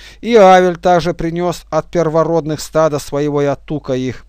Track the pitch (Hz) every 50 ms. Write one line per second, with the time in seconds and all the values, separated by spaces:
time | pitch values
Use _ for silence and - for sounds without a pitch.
0 | - - - - - 220 240 220 190 185 185 185 185 180 170 170 - 180 180 170
1 | 151 175 160 - - 165 165 175 175 175 156 - - - 156 160 - - - 175
2 | 160 156 151 165 156 160 165 165 143 156 151 - - - - 156 160 156 147 139
3 | - - 147 143 151 147 143 147 143 143 135 - - - 160 139 - - 131 131
4 | 131 127 - - -